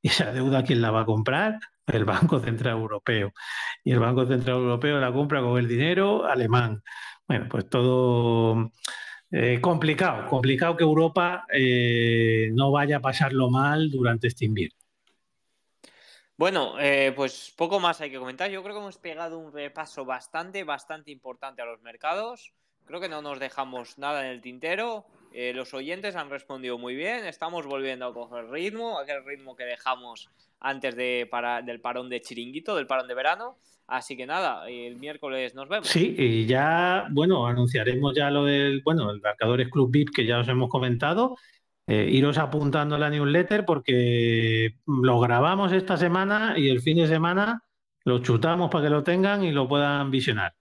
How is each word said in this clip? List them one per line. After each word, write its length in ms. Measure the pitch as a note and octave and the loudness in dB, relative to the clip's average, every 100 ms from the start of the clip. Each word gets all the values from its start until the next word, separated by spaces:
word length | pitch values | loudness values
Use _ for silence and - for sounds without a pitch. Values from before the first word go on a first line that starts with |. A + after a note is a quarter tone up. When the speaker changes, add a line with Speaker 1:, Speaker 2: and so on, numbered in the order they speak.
Speaker 1:
¿Y 60 | - | 0
esa 240 | - A#2+ | 0 0
deuda 320 | B2+ C3 C3+ | 0 2 2
quién 180 | C3 A#2+ | 4 2
la 100 | A2+ | 4
va 100 | A2 | 2
a 40 | |
comprar? 540 | A2+ G#2+ A2 C#3+ G#3+ A3 - _ - | 2 2 2 2 0 -2 -12 _ -2
El 180 | A#2 | 0
Banco 340 | G#2 F#2+ E3 C#3 | 2 4 4 2
Central 380 | A#2 A2+ B2 A2+ | 0 -2 -2 -2
Europeo. 560 | A2 G#2 - A2 G2+ - - - - - | -4 -4 -2 0 -2 -6 -12 -8 -8 -4
Y 80 | - | 2
el 80 | A#2+ | 4
Banco 260 | A#2 B2+ | 4 2
Central 320 | C3 C3 B2 B2+ | 2 2 0 0
Europeo 420 | B2 A#2+ D3 C#3+ | 0 0 0 2
la 120 | B2+ | 0
compra 300 | B2+ D3 D3 | 0 0 0
con 180 | A#2+ B2 | 2 2
el 80 | A#2+ | 2
dinero 580 | A#2+ D#3 F3+ G3 G#3+ | 0 2 2 2 2
alemán. 560 | - C3 A2+ B2 A#2 G#2+ - - - - - | 0 0 2 2 2 -4 -12 -16 -16 -18 -4
Bueno, 200 | A2+ - | -2 -2
pues 200 | - F#2+ | -6 -2
todo, 1000 | B2+ B2 B2+ B2+ A#2+ A#2+ A2+ A2+ A2+ A2+ _ - - - - _ | 2 4 4 4 2 2 2 2 2 -2 _ -10 -10 -14 -18 _
eh, 280 | - A#2+ B2 | 0 0 2
complicado, 680 | D#3 E3 D#3 D3+ F#3 A2 - | 2 2 0 2 0 -2 -2
complicado 480 | C3+ C3 D#3 E3+ E3+ | 0 2 2 0 2
que 60 | |
Europa, 600 | D#3+ D3+ D#3+ F3+ F3 F3+ - | 4 4 4 2 0 -2 -2
eh, 960 | C#3 C3 B2 A#2+ A#2 A#2 A2+ A2+ A2 A2 | 2 4 4 2 2 4 4 4 4 2
no 180 | A2+ C#3 | 2 2
vaya 260 | C#3+ C#3+ C#3+ | 2 2 0
a 40 | |
pasarlo 480 | C3 B2+ C#3 C3 B2 | -2 0 0 2 2
mal 400 | B2+ C#3+ D3+ D#3 | 2 2 2 0
durante 380 | C3+ A#2+ A2+ A#2+ | 2 0 2 -2
este 180 | - | -2
invierno. 320 | A2 G#2+ - _ _ _ _ _ _ _ _ _ _ _ - _ - - _ - | -2 -2 -4 _ _ _ _ _ _ _ _ _ _ _ -20 _ -20 -20 _ 0
Speaker 2:
Bueno, 420 | E3+ F#3 B2 A#2+ | 2 2 -2 0
eh, 340 | C#3+ C#3 C3+ | 2 4 2
pues 380 | C3 C3+ - - | 0 -4 -6 -18
poco 240 | - E3+ G3 | -4 -2 0
más 220 | F3 E3 | 0 -2
hay 80 | D3 | -8
que 80 | C3 | -10
comentar. 320 | B2+ C3 F#3+ | -12 -8 -6
Yo 140 | F#3+ | -6
creo 100 | F#3+ | -10
que 80 | G#3 | -12
hemos 160 | G3+ F3+ | -14 -14
pegado 400 | F3 D#3+ E3 E3 | -14 -10 -10 -12
un 160 | D#3+ | -14
repaso 520 | D3 C#3+ D#3 D#3 - | -14 -12 -12 -14 -12
bastante, 580 | C3 B2+ - D#3+ F3+ G3 | -10 -10 -8 -12 -10 -10
bastante 480 | D#3+ C#3 - D#3 D3 | -8 -10 -10 -16 -16
importante 500 | C3+ C3 B2 C3+ B2+ | -20 -18 -16 -16 -12
a 40 | |
los 160 | A#2 A2+ | -14 -14
mercados. 720 | A#2 A#2 D3+ F3+ A3+ B3 - _ _ _ | -18 -8 -6 -6 -8 -12 -20 _ _ _
Creo 140 | _ E3+ | _ -12
que 100 | F#3 | -10
no 120 | D#3 | -10
nos 180 | D3 C3+ | -10 -10
dejamos 600 | C3+ - C3 B2+ A#2+ - | -8 -8 -8 -10 -14 -10
nada 260 | C#3 D3 | -6 -6
en 60 | C3 | -6
el 100 | B2+ | -10
tintero. 640 | B2 B2+ D#3+ F#3+ A#3 A3 _ _ _ | -16 -10 -6 -4 -6 -8 _ _ _
Eh, 220 | A#2+ B2 | -8 -8
los 200 | B2+ A#2+ | -6 -10
oyentes 420 | C3+ C#3 F3+ G3+ | -10 -10 -8 -8
han 160 | F3+ C#3+ | -8 -10
respondido 480 | C#3 - C3+ B2+ A#2+ | -12 -12 -12 -8 -8
muy 160 | B2 | -8
bien. 300 | C3 F3+ A#3+ | -8 -6 -8
Estamos 420 | G3 - D#3+ F3 C#3+ | -10 -10 -8 -8 -8
volviendo 400 | C#3 C3+ B2+ B2+ | -8 -6 -8 -10
a 60 | |
coger 360 | A#2 A#2 A#2+ A#2 | -12 -14 -14 -10
ritmo, 500 | D3 F#3+ A3 A#3 F3+ | -8 -8 -8 -8 -8
aquel 240 | C#3 C#3 | -8 -10
ritmo 320 | C3 C#3+ C3+ | -10 -16 -16
que 100 | B2 | -14
dejamos 640 | B2 A#2+ C3 B2+ B2 A2+ - _ _ _ | -10 -6 -4 -6 -8 -20 -20 _ _ _
antes 360 | C3+ C#3 C3+ | -8 -4 -6
de 320 | A#2+ B2+ B2 A#2+ | -4 -2 -2 -4
para-, 320 | A#2+ A#2+ A#2+ | -4 -4 -6
del 180 | A#2+ A#2 | -8 -10
parón 300 | A#2+ B2 B2+ | -8 -8 -8
de 120 | B2 | -10
chiringuito, 540 | - A#2+ A#2+ C#3+ D#3 | -10 -14 -12 -12 -6
del 120 | F#3 C3 | -6 -2
parón 200 | C3 B2+ | -4 -4
de 60 | |
verano. 440 | B2 C#3 F#3 A#3+ - _ _ | -2 0 -2 -6 -16 _ _
Así 320 | - B2+ - B2+ | -8 -8 -8 -12
que 80 | |
nada, 420 | B2+ E3+ E3+ A2 F#2 | -6 -4 -4 -4 -10
el 280 | B2 A#2+ | -12 -14
miércoles 580 | A#2+ C#3+ D3 C#3+ C3 B2+ | -14 -16 -12 -8 -6 -6
nos 160 | B2 C#3 | -10 -6
vemos. 180 | G#3 - | -4 0
Speaker 1:
Sí, 280 | D#3+ - - | 0 0 2
y 300 | B2+ A2+ A2 | 2 2 2
ya, 600 | B2+ D3 E3 F3+ F#3 G3+ | 2 4 2 2 0 0
bueno, 340 | C#3+ E3+ F3 | 2 4 4
anunciaremos 680 | A#2+ A#2+ B2 B2+ A2 B2+ C#3+ | 2 2 2 2 0 0 0
ya 160 | C#3 C#3+ | 2 2
lo 140 | C#3+ | 2
del, 360 | C#3+ C#3 C#3 C#3 | 4 4 2 0
bueno, 280 | C#3+ E3 G#2+ | 0 2 0
el 100 | G2+ | -2
Marcadores 480 | G#2 G#2 A2+ B2 B2 | -4 0 2 2 2
Club 220 | D3 B2 | 2 4
vip 180 | C#3+ C#3+ | 4 2
que 160 | - | 0
ya 140 | A#2 A#2+ | 0 0
os 80 | A#2+ | 2
hemos 220 | B2+ B2 | 0 0
comentado. 680 | B2+ B2 A#2+ D3 F#3 B3+ B3 - _ _ _ - | 0 0 0 0 2 0 -2 -18 _ _ _ 0
Eh, 200 | G#2+ G2+ | 0 4
iros 260 | C3 C#3+ D3 | 4 4 2
apuntando 580 | C#3+ D3+ C#3+ D3+ D3 | 0 0 0 0 0
a 40 | D3 | 0
la 100 | D3+ | 0
newsletter 560 | D3 C#3+ D#3+ F#3 G#3 | 2 2 2 2 0
porque 1120 | F#3 D3+ C3 B2 A#2+ A#2+ A#2 A2+ A2+ A2+ A2+ A2 | 0 -2 2 2 4 2 2 2 2 2 0 -4
lo 340 | - C3+ B2+ A#2+ | -2 2 4 4
grabamos 520 | A#2+ A#2+ D3+ F#3+ G3 | 4 4 4 2 2
esta 260 | F#3 F#3 E3+ | 0 0 0
semana 560 | F3 F3+ G3 G#3+ A3 E3 | 2 2 2 0 0 2
y 120 | C#3 | 2
el 100 | B2+ | 2
fin 180 | C3 E3 | 2 2
de 100 | D#3 | 4
semana 560 | D#3+ E3 F#3 G#3 A#3 _ _ _ _ | 2 2 2 0 -2 _ _ _ _
lo 140 | - B2 | 0 0
chutamos 500 | B2 A#2 D#3+ F3 E3+ | 2 2 4 2 0
para 160 | E3 | 0
que 40 | D3 | 2
lo 140 | D3 | 2
tengan 400 | D3 F3+ G3 G3+ | 2 2 2 2
y 80 | F3+ | 0
lo 160 | C#3+ B2+ | 0 2
puedan 420 | C#3+ C#3+ C#3+ C#3 | 2 2 0 0
visionar. 420 | C3 B2+ G#2+ F2+ _ | 0 0 -2 -4 _